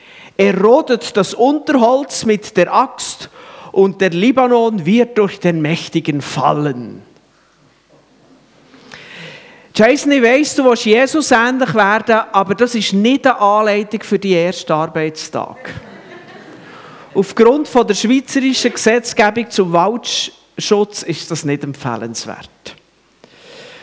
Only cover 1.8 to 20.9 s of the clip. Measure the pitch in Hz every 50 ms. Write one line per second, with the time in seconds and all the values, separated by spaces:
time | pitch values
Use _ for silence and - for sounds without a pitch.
1.8 | 226 233 262 269 285 269 - - - 220 208 208 - - - 190 175 - - 208
2.8 | 254 262 - - - - - - - - - - - - - - - - - -
3.8 | 196 196 190 196 190 185 165 170 196 254 240 262 254 247 240 233 233 226 220 202
4.8 | 151 160 208 240 240 233 - 214 208 190 - - - 175 170 160 151 147 165 165
5.8 | - - - 165 156 - 147 143 131 - - 143 131 151 156 151 147 147 131 123
6.8 | 120 101 101 101 107 - _ _ _ _ _ _ _ _ _ _ _ _ _ _
7.8 | _ _ 50 _ _ _ _ _ _ _ _ _ _ _ _ _ _ _ - 254
8.8 | - - - - - - - - 165 - - - - - - - _ _ - -
9.8 | 214 233 285 277 - 285 285 277 233 226 254 285 302 - - - 269 254 233 226
10.8 | - 214 208 233 269 262 - 311 269 - 254 226 233 247 254 262 262 - 226 220
11.8 | 202 196 208 220 214 - 220 220 220 - - 196 196 185 202 185 240 247 - 226
12.8 | 196 - 196 196 208 233 269 277 - 269 233 240 208 202 208 214 214 214 202 208
13.8 | 214 208 - 208 - - 208 190 196 196 185 170 170 175 185 - - - 160 151
14.8 | 160 160 165 170 156 160 156 - - - - 131 - - - - - - - -
15.8 | - - - - - - 349 349 - - - - - - - - - - - -
16.8 | - - - - - - - 190 196 - - - 226 233 269 302 302 - - 247
17.8 | 233 196 202 - - 214 262 277 262 - - 277 254 269 254 - - 240 - -
18.8 | - 214 226 247 233 - - - 214 208 214 233 226 226 - - 190 175 170 170
19.8 | 175 202 233 233 - - - - - - - _ _ _ _ - 165 - 208 202
20.8 | 208 202